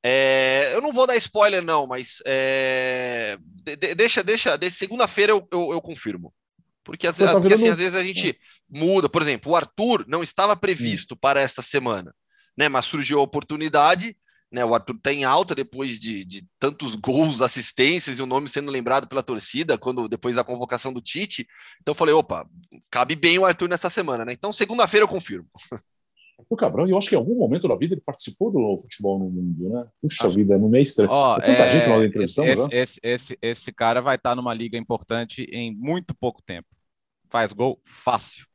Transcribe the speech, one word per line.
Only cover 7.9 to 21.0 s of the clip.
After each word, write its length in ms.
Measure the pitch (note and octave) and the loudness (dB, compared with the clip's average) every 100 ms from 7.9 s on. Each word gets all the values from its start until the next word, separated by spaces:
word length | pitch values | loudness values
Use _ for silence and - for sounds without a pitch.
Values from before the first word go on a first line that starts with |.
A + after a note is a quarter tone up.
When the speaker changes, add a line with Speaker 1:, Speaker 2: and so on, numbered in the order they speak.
| F#3 | 0
Speaker 1:
a 80 | |
gente 260 | F#3 F#3 F#3 | -2 -2 -4
Speaker 2:
É. 60 | A#2+ _ _ _ | -6 _ _ _
Speaker 1:
muda. 400 | C#3 D#3+ F#3+ D3 | -4 2 2 2
Por 120 | D#3+ | 0
exemplo, 300 | D3+ A#2+ C#3 | 0 -2 0
o 40 | E3+ | 0
Arthur 480 | - - A3+ A#3 - | 0 -2 0 0 0
não 160 | D#3 | -6
estava 320 | E3 - G3 D4+ | -4 0 2 2
previsto 600 | G3 F3 A#2 C3+ - B2 | 0 -2 -2 -4 -8 -2
Speaker 2:
Hum. 20 | |
Speaker 1:
para 220 | C3+ C#3 | 2 2
esta 200 | C3+ - | 0 -2
semana, 540 | A#2+ D3 B2+ G#2 F2 _ _ _ _ - | -4 -2 -2 -4 -8 _ _ _ _ -2
né? 120 | D3 | 0
Mas 160 | C3+ A#2+ | 0 -2
surgiu 340 | D#3 C3 C#3+ | -6 0 2
a 40 | |
oportunidade, 920 | C3+ A2 - D3+ D#3 D3+ D3 F3+ A3 G#3 _ _ _ | 2 -2 -6 -8 0 4 4 2 -8 -12 _ _ _
né? 140 | B2 | -4
O 100 | A#2+ | 0
Arthur 240 | A#2 - A#2 | 0 -2 -6
tá 80 | C#3 | -4
em 140 | C#3+ C3+ | -2 2
alta 280 | C#3+ F#3 | 2 2
depois 460 | C#3 C3 B2+ C3+ A2+ | -4 -6 -6 -8 -6
de, 240 | A2 G#2 | -8 -10
de 240 | F2+ F#2+ F2+ _ | -12 -18 -20 _
tantos 380 | C#3 D3 C#3 A2 | -4 -4 -10 -6
gols, 460 | B2+ C3 D#3 B2+ | -2 2 2 2
assistências 760 | B2 - A#2+ - C3+ F3 D3 B2 | -2 -2 -8 0 2 2 -4 -8
e 40 | |
o 20 | C3 | -4
nome 220 | C3 C#3+ | -4 -4
sendo 240 | C#3+ C#3+ | -8 -6
lembrado 340 | C3+ A#2+ C3 B2 | -6 0 -2 -2
pela 160 | C3+ | -8
torcida 560 | B2+ A2+ - C3 D#3+ D3 | -6 -8 -6 -6 -2 -2
quando, 300 | C3 B2 A2+ | -2 -4 -6
depois 300 | A2 B2 B2 | -4 -4 -2
da 60 | A#2+ | -4
convocação 480 | B2 B2 B2 C3+ | -6 -6 -6 -6
do 80 | B2+ | -8